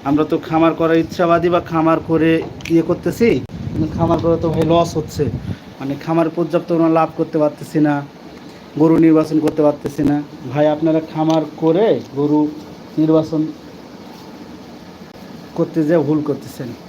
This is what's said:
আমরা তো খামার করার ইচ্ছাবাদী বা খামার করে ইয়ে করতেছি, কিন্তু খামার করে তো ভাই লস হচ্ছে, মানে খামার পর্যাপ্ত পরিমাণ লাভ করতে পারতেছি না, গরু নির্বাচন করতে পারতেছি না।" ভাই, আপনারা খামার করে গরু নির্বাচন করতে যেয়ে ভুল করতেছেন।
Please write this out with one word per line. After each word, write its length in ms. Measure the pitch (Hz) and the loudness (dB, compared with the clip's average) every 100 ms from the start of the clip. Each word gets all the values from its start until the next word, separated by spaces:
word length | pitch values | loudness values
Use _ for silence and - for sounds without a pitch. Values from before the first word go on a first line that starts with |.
আমরা 200 | 135 147 | 0 0
তো 140 | 151 160 | 2 -2
খামার 360 | - 160 165 | 0 2 2
করার 240 | 156 165 165 | 4 2 2
ইচ্ছাবাদী 520 | 165 - 175 170 175 | 0 0 2 4 4
বা 100 | 175 | 0
খামার 400 | 165 170 160 160 156 | 0 0 2 2 0
করে 360 | 165 160 165 - - - | 0 2 0 -2 -10 0
ইয়ে 120 | 165 | 0
করতেছি, 480 | 160 175 - - 233 143 - - - | 2 -2 -4 0 2 2 -4 -10 -8
কিন্তু 240 | - 156 - | -4 -4 0
খামার 220 | 165 156 | 0 0
করে 180 | 160 165 | 0 0
তো 80 | 170 | 0
ভাই 120 | 156 | 0
লস 360 | 156 165 165 165 | 2 2 2 -2
হচ্ছে, 260 | 147 - 139 - - - - - | -6 -4 -4 -4 -8 -10 -12 -12
মানে 160 | 135 143 - | -8 -8 -2
খামার 240 | 165 160 | 0 0
পর্যাপ্ত 400 | 160 165 165 147 | 0 -2 -2 0
পরিমাণ 220 | 170 165 | 0 4
লাভ 180 | 160 160 - | 4 2 -2
করতে 200 | 160 165 | -2 0
পারতেছি 420 | 151 147 - 156 | 0 -2 -4 0
না, 220 | 151 143 143 - - - - - - - | 2 2 -4 -16 -20 -20 -20 -20 -12 2
গরু 180 | 160 160 | 4 6
নির্বাচন 420 | 165 156 156 156 | 6 6 4 0
করতে 220 | 151 156 | 0 2
পারতেছি 420 | 147 147 - - | 2 2 -6 -2
না।" 180 | 139 147 147 - 127 | 0 0 -4 -12 -8
ভাই, 140 | 131 151 | 0 2
আপনারা 320 | 151 160 160 156 | 2 2 0 -2
খামার 280 | 160 160 160 151 - | -2 2 2 0 -2
করে 420 | 160 165 220 135 110 135 | 2 4 2 2 -2 -2
গরু 320 | 147 151 151 - - - - - | 2 2 0 -4 -16 -18 -10 -2
নির্বাচন 500 | 156 160 156 160 156 - - - - - - - - - - - - - - - - - - - - - | 2 2 2 -2 -4 -6 -18 -20 -20 -20 -20 -20 -20 -20 -18 -18 -20 -20 -20 -20 -20 -20 -20 -18 -14 -4
করতে 280 | 170 165 | -4 0
যেয়ে 200 | 151 170 | 2 2
ভুল 180 | 139 156 | 2 0
করতেছেন। 460 | 147 127 - - 127 110 | -2 -6 -8 -12 -12 -12